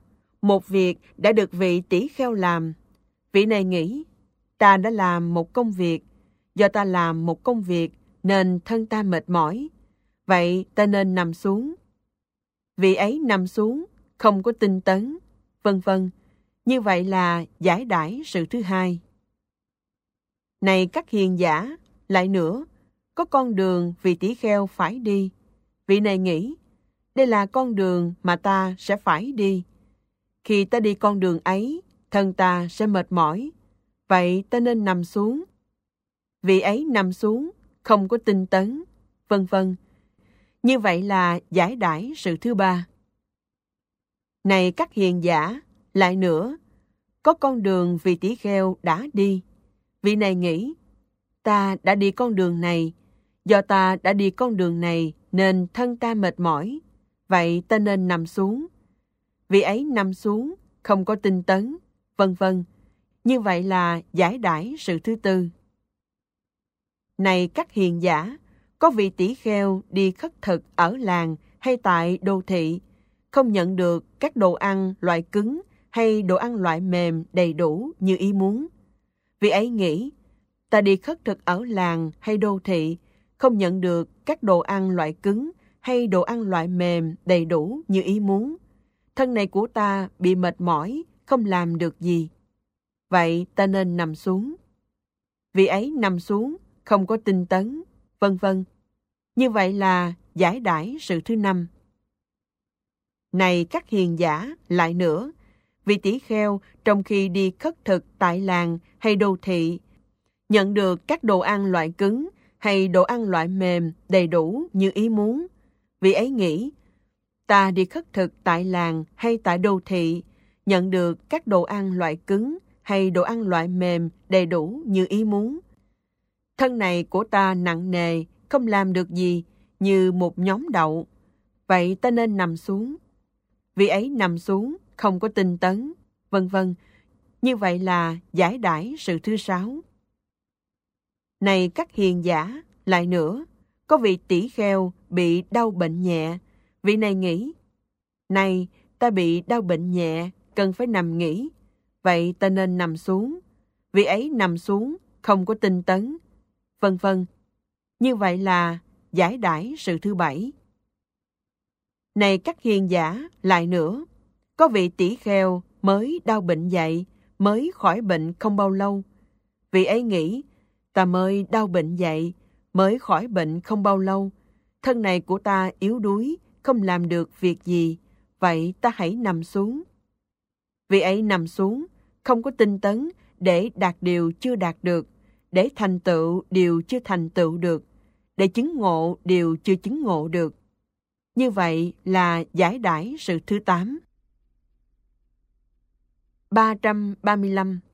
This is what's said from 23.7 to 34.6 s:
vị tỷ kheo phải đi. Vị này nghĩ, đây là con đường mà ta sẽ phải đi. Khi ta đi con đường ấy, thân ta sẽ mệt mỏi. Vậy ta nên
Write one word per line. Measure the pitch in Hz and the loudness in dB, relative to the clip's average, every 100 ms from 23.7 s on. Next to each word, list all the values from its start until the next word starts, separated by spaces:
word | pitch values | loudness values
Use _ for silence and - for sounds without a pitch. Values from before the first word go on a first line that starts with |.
| 180 175 175 | 0 -2 -2
vị | 185 175 | -2 0
tỷ | 196 240 | -4 -2
kheo | 220 202 196 | 0 0 -2
phải | - 175 254 | -4 -4 -4
đi. | 220 202 190 - _ _ _ _ - | -2 -2 -2 -8 _ _ _ _ 0
Vị | 202 | 2
này | 208 190 | 2 0
nghĩ, | 185 160 233 320 _ _ _ _ _ 262 | 0 -2 -4 -10 _ _ _ _ _ 2
đây | 254 | 4
là | 214 196 | 2 0
con | 262 254 202 | -2 -2 0
đường | 185 180 175 175 | 0 0 -2 -2
mà | 180 175 | -2 0
ta | 196 190 190 185 | 0 0 0 -6
sẽ | - 202 | -4 -2
phải | 196 160 247 | 0 0 -2
đi. | 254 196 185 - _ _ _ _ _ _ _ | -2 0 -2 -6 _ _ _ _ _ _ _
Khi | - 208 190 | 0 0 2
ta | 240 | 0
đi | 214 196 | 0 2
con | 208 202 | 0 2
đường | 185 165 | 0 0
ấy, | - 196 240 330 - _ _ | 0 -2 -4 -8 -12 _ _
thân | 202 196 | 0 0
ta | 185 185 175 175 | 2 2 2 -4
sẽ | - 214 | -2 0
mệt | 190 180 | 0 0
mỏi. | 175 156 180 294 - _ _ _ _ - | 2 2 0 -8 -14 _ _ _ _ 0
Vậy | 185 180 185 - | 2 4 0 0
ta | |
nên | 240 | 0